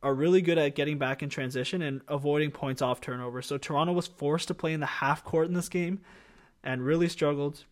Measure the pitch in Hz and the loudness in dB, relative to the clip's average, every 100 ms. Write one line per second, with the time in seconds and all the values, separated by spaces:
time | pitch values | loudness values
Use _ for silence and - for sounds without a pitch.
0 | 139 135 156 185 170 165 147 139 143 147 | 2 2 6 6 6 4 4 2 -2 0
1 | 131 135 147 - 131 127 123 185 156 135 | -2 -2 -6 -4 -4 -2 -2 -2 -4 -6
2 | - 143 143 147 151 - 139 131 127 123 | -4 -4 0 2 0 -2 -6 -2 0 -2
3 | - 123 123 123 123 139 - 143 165 180 | -4 -8 -6 -8 -6 -6 -2 0 2 0
4 | 175 - 143 160 - 180 165 160 143 - | -2 -4 0 0 -2 -4 -2 -2 -4 -2
5 | 139 156 - 165 160 175 175 180 175 196 | 0 0 0 0 2 0 -2 -2 -2 -4
6 | - - - - _ _ - 127 127 160 | -8 -20 -20 -20 _ _ -6 -4 0 2
7 | 170 165 151 143 143 147 - | 2 2 0 2 -2 -6 -18